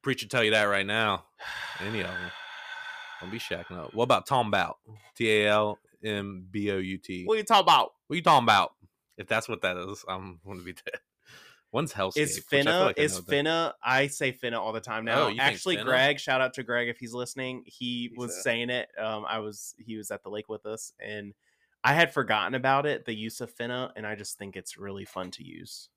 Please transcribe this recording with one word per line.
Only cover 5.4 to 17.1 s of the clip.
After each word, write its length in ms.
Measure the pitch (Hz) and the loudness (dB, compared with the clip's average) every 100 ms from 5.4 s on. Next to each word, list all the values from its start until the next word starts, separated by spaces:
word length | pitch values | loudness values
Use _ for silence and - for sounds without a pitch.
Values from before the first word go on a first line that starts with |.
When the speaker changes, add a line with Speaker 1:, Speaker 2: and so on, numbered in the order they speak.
| 104 | 6
Speaker 1:
L 300 | 104 107 104 _ _ | 4 4 -2 _ _
M 420 | 107 104 98 95 92 | -6 -4 -6 -10 -8
B 180 | 101 101 | -4 -2
O 60 | 98 | 0
U 200 | 95 95 | -2 -6
T. 260 | - 90 90 | -8 -6 0
Speaker 2:
What 120 | 220 | 0
you 60 | |
talking 200 | 208 220 | 6 6
about? 300 | 180 151 104 _ _ | 8 6 6 _ _
Speaker 1:
What 100 | 165 | 0
you 40 | |
talking 220 | 170 147 | 6 6
about? 300 | 117 101 87 _ _ _ _ - | 8 6 4 _ _ _ _ -16
If 100 | 95 | -2
that's 200 | 110 - | -2 -2
what 140 | 87 | -2
that 160 | 92 90 | -2 -2
is, 260 | 90 101 - | -6 -10 -8
I'm 320 | 92 95 85 95 | -8 -8 -14 -14
gonna 160 | 92 | -12
be 120 | 90 | -12
dead. 260 | 87 - - _ _ _ - - _ _ 120 | -12 -10 -12 _ _ _ -20 -20 _ _ -4
One's 180 | 156 | -4
Hellscape, 240 | - 95 151 | -2 -2 0
Speaker 2:
Is 180 | 151 - | -2 -2
Speaker 1:
which 80 | - | 2
I 180 | 139 | 2
feel 100 | 143 | 4
Speaker 2:
finna, 120 | 175 185 | 4 2
Speaker 1:
like 140 | 143 | 2
I 20 | |
Speaker 2:
is 120 | 151 - | 0 0
Speaker 1:
know 60 | |
that. 100 | 87 143 151 | 0 0 2
Speaker 2:
finna, 280 | 165 165 - | 0 0 -2
I 240 | 120 131 143 | 2 2 2
say 240 | - 139 | 0 -4
finna 260 | 123 123 117 | -2 -4 -2
all 120 | 104 | -2
the 80 | 110 | -4
time 240 | 120 110 117 | -6 -6 0
now. 180 | 120 | 2
Speaker 1:
Oh, 40 | 139 | 2
you 80 | 107 | 2
think 60 | |
Speaker 2:
Actually, 360 | 135 120 190 165 | 0 0 -2 -2
Speaker 1:
finna? 60 | 113 | 2
Speaker 2:
Greg, 340 | 127 139 143 | 4 4 2
shout 200 | - 131 | 0 2
out 120 | 131 131 | 0 -2
to 80 | |
Greg 240 | 117 120 120 | -2 0 0
if 100 | 113 | -6
he's 140 | 120 | -8